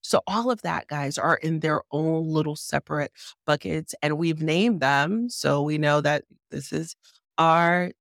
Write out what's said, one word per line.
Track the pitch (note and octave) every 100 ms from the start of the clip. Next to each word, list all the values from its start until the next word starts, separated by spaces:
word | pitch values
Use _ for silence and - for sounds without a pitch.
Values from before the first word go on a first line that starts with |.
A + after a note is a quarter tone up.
So | - - -
all | G#3 A#3+
of | A#3
that, | F3 E3 -
guys, | D3 C#3+ D3+
are | D#3+ E3
in | D#3+ D#3+
their | D#3 D3+ -
own | D3 D#3+ D#3+ D#3+
little | D#3 D3+ D3+
separate | - C#3+ - D3+ D3 - - - -
buckets, | D3 F#3 D#3+ D#3+ -
and | D3 D3+
we've | E3 D#3
named | D#3 E3 A3+ F#3+
them. | C3+ C#3+ D3+ A3 A#3+
So | - C#3 C#3+
we | D3 D3+
know | D3+ D3
that | D3 D3 - _ _
this | D3 C#3
is | D#3 E3 - _ _ _ -
our | E3 E3 E3+ F3 F3+ -